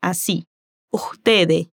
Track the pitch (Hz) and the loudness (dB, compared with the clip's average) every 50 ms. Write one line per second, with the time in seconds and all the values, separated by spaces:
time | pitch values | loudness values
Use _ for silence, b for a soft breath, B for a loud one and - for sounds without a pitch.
0 | - 180 180 175 - - 202 170 165 _ _ _ _ _ _ _ _ _ _ 214 | -2 -4 -4 -4 -4 -4 -4 -6 -6 _ _ _ _ _ _ _ _ _ _ -8
1 | - - - - _ - 226 208 185 165 160 165 175 - _ | -8 -8 -14 -4 _ 2 4 4 4 4 2 0 -2 -6 _